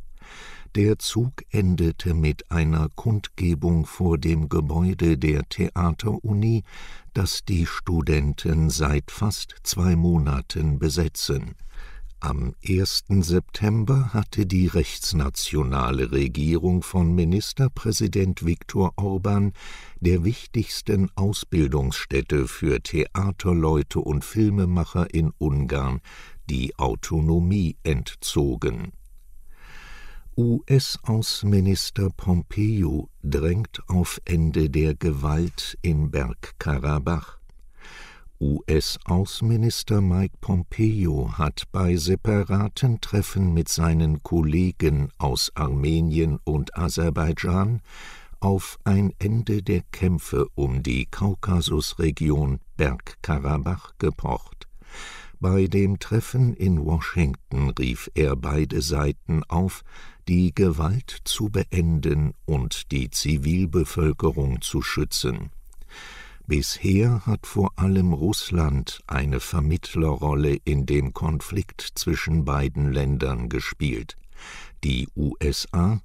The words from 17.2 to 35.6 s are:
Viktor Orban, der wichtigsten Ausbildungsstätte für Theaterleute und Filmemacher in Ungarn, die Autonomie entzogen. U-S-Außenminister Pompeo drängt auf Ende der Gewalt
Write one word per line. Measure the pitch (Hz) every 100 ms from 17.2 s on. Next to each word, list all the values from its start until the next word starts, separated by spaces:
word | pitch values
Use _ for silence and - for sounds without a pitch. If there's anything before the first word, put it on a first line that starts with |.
| 82 98 - - 131 - 113 101 104 92 95 - 85
Viktor | 85 - 101 92 -
Orban, | 101 95 101 101 101 - - - - -
der | 87 90
wichtigsten | 90 123 - 113 - - - 92 95 -
Ausbildungsstätte | 98 - - 85 69 71 65 - - 67 - 73 62
für | - 73 60
Theaterleute | - 78 - 90 98 - 92 85 78 76 71 -
und | - 73
Filmemacher | - 110 107 101 90 90 82 90 85
in | 85 78 -
Ungarn, | 78 71 67 69 67 67 - - - - -
die | 65 64 -
Autonomie | 65 50 - 80 78 85 87 101 82 -
entzogen. | 80 67 - - - - 69 58 71 57 - - - - - - - - - - - - - - - -
U-S-Außenminister | 120 120 - 135 - - - 110 - - 101 101 95 92 - - 95
Pompeo | - - 90 - 107 107 107 80 73 - -
drängt | 71 71 80 95 - - -
auf | 90 85 -
Ende | - 85 80 80 78
der | 76 78 73
Gewalt | 85 69 76 76 87 -